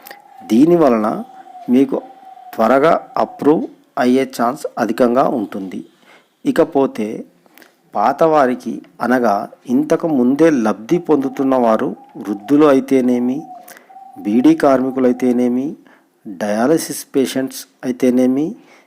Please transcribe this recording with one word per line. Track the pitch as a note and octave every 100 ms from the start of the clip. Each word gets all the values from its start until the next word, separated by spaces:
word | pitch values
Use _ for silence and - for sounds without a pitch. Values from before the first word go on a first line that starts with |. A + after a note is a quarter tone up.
| - - _ - -
దీనివలన | A2 D#3+ F3 C#3+ A2+ G#2+ - - - - - -
మీకు | B2 C3+ - - - - - -
త్వరగా | - A2+ C3+ D#3 - - -
అప్రూవ్ | A2+ - C#3+ E3+ D4 - _ -
అయ్యే | B2+ B2+ C3 -
ఛాన్స్ | A#2+ D3+ - -
అధికంగా | A2 A2+ B2 A#2+ D#3+
ఉంటుంది. | B2+ G2 G#2 F#2+ G#2 - _ _ - _ _ D3
ఇకపోతే | B2+ D#3+ C#3 C3 C3+ G#2+ - - _ _ _ _ _ _
పాతవారికి | G#2 A2 C#3 E3 D3+ B2+ B2 A2+ - - -
అనగా | - B2+ A#2 G2+ A#2+ - -
ఇంతకు | B2+ D3+ E3 E3+
ముందే | C#3+ B2 C#3 E3
లబ్ధి | C#3 G#2+ G2+ A2+ F3
పొందుతున్న | - C#3+ C3+ C3 C3+
వారు, | C3 A#2+ A#2+ C#3+ G#3+ - A2+
వృద్ధులు | G2+ G#2 - C#3+ D3+
అయితేనేమి, | C3+ C3 C3+ B2 B2 B2 C#3 D#3+ - - - _ - - -
బీడీ | G#2 A2+ D3
కార్మికులు | D#3+ D3 C3 C3 C3 B2+
అయితేనేమి, | B2 B2+ A#2+ B2 B2 C#3 - _ _ _ _ A2
డయాలసిస్ | F2+ G#2 G#2+ B2+ D#3+ D#3+ C#3 - C#3
పేషెంట్స్ | B2+ C3+ C3 - - _
అయితేనేమి, | C3 B2+ C3 B2 B2+ C3 E3 A#3+ _ _